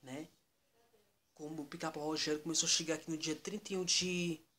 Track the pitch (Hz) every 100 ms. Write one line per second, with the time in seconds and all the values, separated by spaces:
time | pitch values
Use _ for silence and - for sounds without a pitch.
0 | 131 131 214 _ _ _ _ _ _ _
1 | _ _ _ _ 151 156 143 170 160 156
2 | 151 156 151 151 160 156 165 - 165 156
3 | - 156 156 156 - 208 - 190 180 -
4 | 180 180 175 156 _